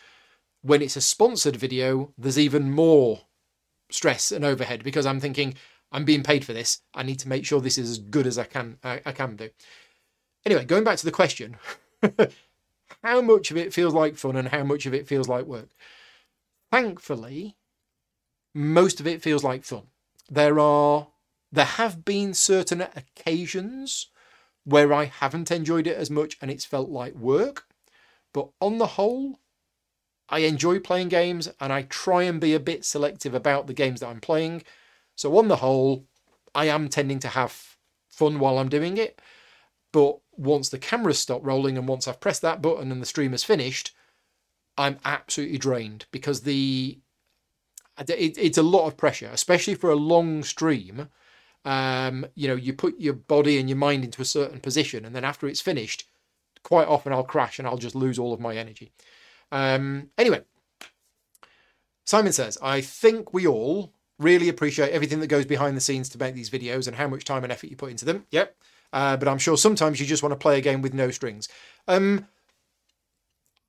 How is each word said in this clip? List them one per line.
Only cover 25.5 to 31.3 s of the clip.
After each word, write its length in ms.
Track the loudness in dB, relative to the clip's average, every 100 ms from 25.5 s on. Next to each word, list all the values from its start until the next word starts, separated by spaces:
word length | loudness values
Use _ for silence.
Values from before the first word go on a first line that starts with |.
enjoyed 360 | -2 0 0 0
it 100 | -4
as 120 | -4
much 280 | -2 -4 -6
and 120 | -10
it's 140 | -10 -6
felt 240 | -6 -4
like 260 | -8 -10 -4
work, 520 | 2 2 2 -6 _ _ _ _ _ _ _
but 180 | -8 -8 -4
on 160 | -2 0
the 100 | -2
whole, 520 | 0 0 0 -8 -10 _ _ _ _ _ _ _ _ -4
I 100 | 0
enjoy 400 | 2 2 2 0
playing 300 | 0 -2 2
games 400 | 2 2